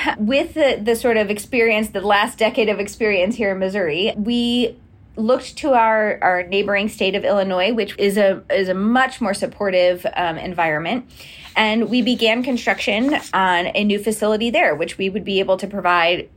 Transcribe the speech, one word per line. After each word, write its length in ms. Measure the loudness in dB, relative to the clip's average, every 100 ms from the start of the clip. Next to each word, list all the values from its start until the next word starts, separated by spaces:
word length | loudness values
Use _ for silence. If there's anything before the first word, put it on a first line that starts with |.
| -4 -2
with 340 | 0 0 0
the, 260 | 0 0 2
the 160 | 0 0
sort 220 | 2 0
of 140 | 0
experience, 580 | -4 -4 0 2 2 -2
the 120 | -4
last 360 | 2 2 2 0
decade 320 | 0 2 0
of 100 | 0
experience 560 | -4 -2 0 2 0 0
here 180 | -2
in 40 | 0
Missouri, 560 | -2 0 -2 0 -2 -2
we 600 | -2 0 0 0 0 -4 -20 -20 -18 -6
looked 420 | 0 0 -2 -6
to 160 | 2
our, 460 | 4 4 2 0 0
our 220 | 0 0
neighboring 440 | 0 -2 0 0 -2
state 280 | -2 -2 0
of 100 | 0
Illinois, 480 | 0 0 0 0
which 240 | 0 -4 -2
is 220 | 0 4
a, 240 | 2 2 -2
is 180 | -2 0
a 60 | 0
much 440 | 2 2 2 0
more 120 | -4
supportive, 720 | -2 -4 -4 0 2 2 2 -4
um, 240 | -2 -4 -4
environment. 720 | -8 -2 0 0 -2 -4 -6 -18 -20 -20 -8 0
And 340 | 2 2 2
we 140 | 2
began 400 | 2 2 2 2
construction 760 | 0 -2 -2 -2 0 0 0 -2 -2
on 380 | 0 2 2 0
a 100 | 0
new 140 | 0 0
facility 540 | -2 -2 0 0 0
there, 240 | 2 2 0
which 240 | -4 -4
we 100 | -4
would 160 | -4 -2
be 140 | -2
able 180 | 0 -2
to 80 | -2
provide 640 | -4 0 2 2 0 -4